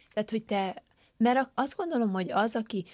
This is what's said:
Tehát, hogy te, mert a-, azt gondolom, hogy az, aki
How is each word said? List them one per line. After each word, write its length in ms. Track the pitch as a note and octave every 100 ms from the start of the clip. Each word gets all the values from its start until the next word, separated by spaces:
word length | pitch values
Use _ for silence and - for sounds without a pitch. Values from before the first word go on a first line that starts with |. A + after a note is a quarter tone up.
| _
Tehát, 160 | - G#3+
hogy 140 | A3
te, 400 | A3 G3+ F#3+ - - _ _ -
mert 200 | A#3 C4
a-, 140 | C4 -
azt 200 | C#4 -
gondolom, 360 | F4 B3 A3
hogy 200 | F#3+ F3+
az, 240 | - A3+ A3+
aki 300 | A3 G3+ F3